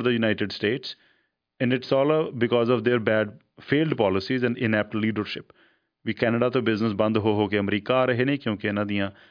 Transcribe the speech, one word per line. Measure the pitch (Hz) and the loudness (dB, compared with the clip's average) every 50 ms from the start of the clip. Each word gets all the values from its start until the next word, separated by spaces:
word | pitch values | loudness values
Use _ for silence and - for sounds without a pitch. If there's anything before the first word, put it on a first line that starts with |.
| 117 | 2
the | 123 120 | 0 2
United | 113 113 110 101 - 107 98 - | 2 2 2 2 0 -2 -6 -4
States | - 107 104 127 139 - - - _ _ _ _ _ _ _ _ _ _ _ _ - | -2 -2 -2 -2 -2 -6 -12 -16 _ _ _ _ _ _ _ _ _ _ _ _ -4
and | 131 120 131 | 0 0 0
it's | 123 - - 135 | -2 0 0 2
all | 135 139 147 156 156 165 - 135 113 117 | 2 2 2 2 0 0 -4 -2 -2 0
because | 113 120 120 117 120 127 | 2 2 2 4 4 2
of | 113 110 | 2 2
their | 120 123 120 104 110 | 2 2 2 2 2
bad, | 110 110 107 104 - - _ _ _ - - - | 2 2 0 -2 -6 -16 _ _ _ -18 -4 0
failed | 139 147 160 156 - - | 0 2 2 0 0 2
policies | 107 95 95 95 95 - 131 127 123 120 | 2 2 2 0 -2 -2 -2 0 0 -2
and | 120 - 120 110 | -2 0 0 0
inept | 110 107 104 - - 107 | 0 0 -2 -2 -4 -2
leadership।" | 107 110 104 107 101 - - - - _ - _ _ _ _ _ _ _ _ _ - | -2 -2 -2 -2 -6 -6 -8 -12 -14 _ -20 _ _ _ _ _ _ _ _ _ -10
ਵੀ | 113 | -8
ਕੈਨੇਡਾ | 110 - 127 113 117 117 120 123 | -4 0 0 0 2 2 0 0
ਤੋਂ | 123 131 | 0 0
ਬਿਜ਼ਨਸ | 123 117 110 101 113 113 | 0 0 0 2 0 -2
ਬੰਦ | 101 95 110 110 110 107 | 0 0 0 2 2 2
ਹੋ | 101 110 104 | 2 2 2
ਹੋ | 104 104 92 | 2 0 0
ਕੇ | 104 101 | 0 -2
ਅਮਰੀਕਾ | 101 98 104 101 - - 127 | 0 0 -2 -4 -2 0 0
ਆ | 131 127 | 2 2
ਰਹੇ | 127 123 117 127 | 0 0 0 0
ਨੇ | 139 143 | -2 -2
ਕਿਉਂਕਿ | 143 - 117 104 95 - 104 | -4 -4 -6 -6 -4 -4 -4
ਇਹਨਾਂ | 101 104 104 | -2 -2 -4
ਦੀਆਂ | 101 101 101 98 98 98 - - - | -2 -2 -2 -2 -4 -6 -14 -20 -20